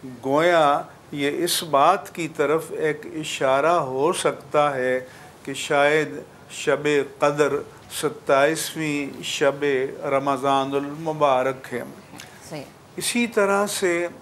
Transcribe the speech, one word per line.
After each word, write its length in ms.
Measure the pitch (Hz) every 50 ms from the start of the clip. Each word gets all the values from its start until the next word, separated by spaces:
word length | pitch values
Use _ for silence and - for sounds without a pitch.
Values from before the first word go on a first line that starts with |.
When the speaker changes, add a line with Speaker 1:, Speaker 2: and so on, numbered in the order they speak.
| -
Speaker 1:
गोया 800 | 131 127 117 - 131 139 151 165 180 175 165 156 143 143 160 175 - - - - - -
ये 160 | 143 143 143
इस 300 | 143 135 170 175 - - 185
बात 440 | 160 143 135 143 165 190 202 - -
की 200 | - 175 165 151
तरफ 440 | 156 - 147 139 151 160 156 -
एक 400 | - 135 151 156 147 151 - - -
इशारा 580 | 156 156 151 - - 151 135 131 135 143 160
हो 400 | 175 170 147 127 127 131 143 165
सकता 580 | 185 - - 156 131 - - - - 151 147 147
है 300 | 139 131 127 127 127 127 127 - - - - - - - -
कि 100 | 139 139
शायद 720 | 131 - - 156 143 143 147 151 156 151 139 139 143 - - - - - -
शब 300 | - - - 151 139 139 147 147 147 143 135 143 - -
क़द्र 420 | 151 147 143 151 147 139 135 143 - - - - - - - -
सत्ताईसवीं 1200 | - 147 147 - - - 143 135 143 147 165 156 - - - 160 156 151 147 143 143 135 135 120
शब 380 | 117 - - - 151 139 143 143 147 143 139 127 131 139 - - -
रमज़ानुल 840 | 143 139 139 139 143 139 127 131 139 139 135 135 139 139 139 143 143 147 156
मुबारक 600 | 165 160 156 151 147 143 131 127 131 135 131 135 -
है। 180 | - 127 117 131 135 - - - - - - - - - - - -
Speaker 2:
सही। 120 | 165 151 131 - - - - - - -
Speaker 1:
इसी 280 | 165 - - 240 240
तरह 400 | 220 226 214 202 196 196 196 208
से 440 | 202 - - 202 180 170 170 175 170 - -